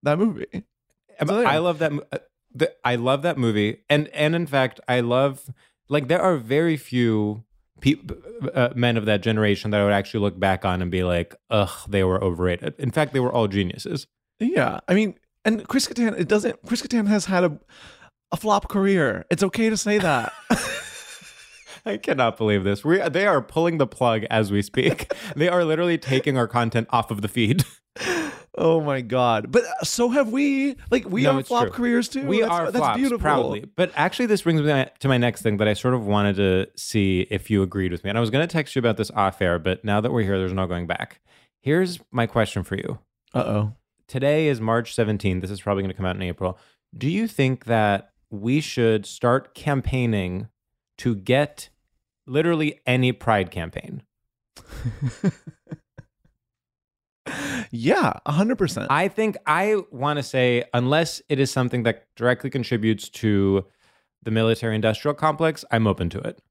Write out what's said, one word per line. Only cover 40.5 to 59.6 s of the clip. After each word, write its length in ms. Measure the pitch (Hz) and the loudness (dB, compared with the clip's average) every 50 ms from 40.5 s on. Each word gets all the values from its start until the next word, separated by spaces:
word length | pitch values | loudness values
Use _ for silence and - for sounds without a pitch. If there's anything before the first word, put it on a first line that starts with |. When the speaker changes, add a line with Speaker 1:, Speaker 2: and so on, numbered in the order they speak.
| 90 | -2
Speaker 2:
no 140 | 95 95 90 | -4 -4 -4
going 180 | 87 87 87 | -4 -6 -4
back. 340 | 82 85 - - - - _ _ _ _ _ _ _ _ _ | -4 -6 -6 -6 -12 -12 _ _ _ _ _ _ _ _ _
Here's 380 | _ 131 147 170 185 180 180 - - _ | _ 0 0 2 0 -2 -4 -10 -16 _
my 160 | - 123 117 110 | -2 -2 -2 0
question 340 | - 120 110 101 - 101 90 | 2 0 0 0 0 -6 -4
for 120 | - 98 | -4 -6
you. 240 | 95 - - - - _ _ _ _ _ _ _ | -6 -6 -6 -8 -10 _ _ _ _ _ _ _
Speaker 1:
Uh-oh. 400 | 131 - - 110 104 104 107 107 _ _ _ _ _ _ _ | -2 -2 0 0 0 -2 -2 -4 _ _ _ _ _ _ _
Speaker 2:
Today 400 | - 131 131 139 147 156 165 151 | -8 -2 0 2 2 2 2 0
is 140 | 139 117 | 0 0
March 320 | 110 110 113 117 117 - - | 0 0 0 0 0 -2 -2
seventeenth. 480 | - 117 107 107 101 - 101 92 90 | 0 0 0 0 0 0 0 0 0
This 80 | 90 92 | -2 -6
is 100 | 104 92 | -8 -6
probably 200 | - 101 101 98 | -2 -2 -2 0
gonna 140 | 95 95 92 | -2 -4 -4
come 100 | - 95 | -4 -4
out 100 | 92 90 | -4 -2
in 60 | 95 | -2
April. 380 | 98 90 85 - 95 92 92 - _ _ _ _ _ _ - | -4 -6 -6 -4 -4 -6 -6 -6 _ _ _ _ _ _ -14
Do 140 | - 123 139 | -6 -4 -2
you 180 | 170 196 226 226 | 0 0 -2 -4
think 380 | - - 139 131 131 123 - | -2 0 0 0 0 -2 -2
that 460 | 117 117 113 107 104 101 98 - _ _ _ _ _ | -2 0 2 2 2 2 0 -2 _ _ _ _ _
we 320 | - 101 101 117 131 151 | -14 -8 -4 0 0 0
should 460 | 151 - - - 120 113 110 107 98 - | -2 -4 -2 0 2 2 2 2 -2 -6
start 480 | - - - 123 120 135 135 - _ | -12 -2 0 2 2 2 -2 -6 _
campaigning 920 | - - 151 143 135 127 - - 131 123 117 110 104 92 90 90 92 107 110 _ _ _ _ _ _ _ _ _ - | -8 -4 -2 -2 0 -2 -2 -2 0 0 0 0 0 -2 -2 -4 -6 -8 -10 _ _ _ _ _ _ _ _ _ -6
to 160 | - 127 113 | -4 -4 -4
get 540 | 101 95 98 123 135 147 143 - - - - _ _ _ _ _ _ _ _ _ _ _ - | -4 0 0 2 2 2 0 -4 -16 -20 -20 _ _ _ _ _ _ _ _ _ _ _ -4
literally 540 | 127 143 160 170 170 156 156 147 147 _ _ | -2 0 2 2 2 0 0 -2 -4 _ _
any 280 | - 123 127 127 127 120 | 0 0 2 2 2 0
Pride 360 | - - - 113 104 95 82 | -2 0 2 2 2 2 -2
campaign? 540 | - 92 82 80 - - - - - - - _ _ _ _ _ _ _ _ _ _ - | -4 -8 -8 -8 -8 -12 -12 -12 -14 -16 -16 _ _ _ _ _ _ _ _ _ _ -20
<laughs> 680 | - - - - - 123 110 - - 131 - - - 196 - - _ - - _ _ _ - - _ _ _ - - _ _ _ _ _ _ _ _ _ _ _ _ _ _ _ _ _ _ _ _ _ _ _ _ - - - 285 285 277 254 220 - | -20 -20 -16 -8 -8 -8 -6 -4 -6 -6 -6 -2 -2 -2 -2 -2 _ -20 -20 _ _ _ -18 -18 _ _ _ -20 -20 _ _ _ _ _ _ _ _ _ _ _ _ _ _ _ _ _ _ _ _ _ _ _ _ -12 -10 -8 -8 -6 -6 -6 -8 -8
Speaker 1:
Yeah, 420 | - 120 113 139 247 403 330 117 - - _ | -8 -2 0 2 2 4 2 0 0 -2 _
a 60 | - | -2
hundred 260 | 143 151 196 220 262 214 | 0 2 2 2 2 0
percent. 300 | 196 - - - 101 - | 0 -2 -2 -4 -2 0
Speaker 2:
I 160 | 135 147 180 196 | 0 2 2 0
think 300 | - - 220 220 196 - _ - | 0 0 -2 -2 -2 -4 _ 0
I 300 | 151 165 | 0 2